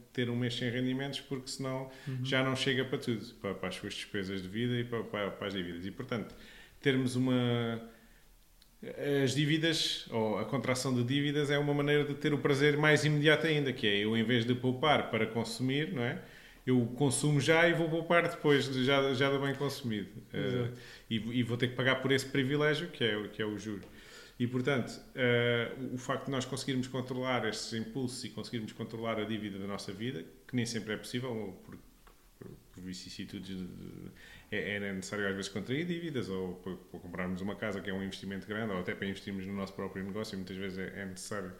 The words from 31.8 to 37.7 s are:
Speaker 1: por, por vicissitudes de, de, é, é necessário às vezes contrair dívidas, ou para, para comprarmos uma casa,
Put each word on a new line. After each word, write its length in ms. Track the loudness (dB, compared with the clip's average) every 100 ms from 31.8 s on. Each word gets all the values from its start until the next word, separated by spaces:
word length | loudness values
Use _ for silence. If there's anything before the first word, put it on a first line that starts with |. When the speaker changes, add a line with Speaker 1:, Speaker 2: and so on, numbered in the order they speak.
| -20 -20 -20 -20 -20 -18
Speaker 1:
por, 80 | -18 -18 -20
por 80 | -14
vicissitudes 640 | -10 -10 -10 -12 -10 -8 -8 -8
de, 80 |
de, 480 | -8 -10 -14 -12 -14 -16 -20 -20 -6
é, 260 | -4 -2 -4
é 140 | -4
necessário 340 | -6 -6 -2 -2
às 80 | -2
vezes 140 | -4
contrair 340 | -6 -4 -2 -2
dívidas, 440 | -4 -4 -4 -4
ou 260 | -4 -4 -6
para, 180 | -10
para 260 | -12 -12 -16
comprarmos 420 | -10 -6 -4 -4
uma 120 | -4 -4
casa, 240 | -4